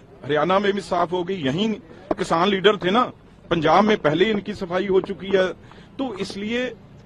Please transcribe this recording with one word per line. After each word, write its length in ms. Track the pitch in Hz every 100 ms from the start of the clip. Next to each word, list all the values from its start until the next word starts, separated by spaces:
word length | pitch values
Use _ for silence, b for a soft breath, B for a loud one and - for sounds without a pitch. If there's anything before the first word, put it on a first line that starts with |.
| - - 123
हरियाणा 340 | 147 165 196
में 140 | 202
भी 80 | 202
साफ 300 | 165 180 165
हो 120 | 180
गई, 120 | 175 190
यहीं 380 | 135 160 220 208 B B B -
किसान 320 | 180 165 196
लीडर 280 | 190 190 208
थे 140 | 180
ना, 200 | 220 196 - - - -
पंजाब 340 | 170 156 175
में 140 | 220 208
पहले 280 | 147 156 220
ही 60 |
इनकी 220 | 208 196
सफाई 340 | 190 180 185 196
हो 140 | 185
चुकी 260 | 185 160 190
है। 200 | 190 185 - B B B -
तो 200 | 262 196
इसलिए 560 | 185 196 214 240 254 - - -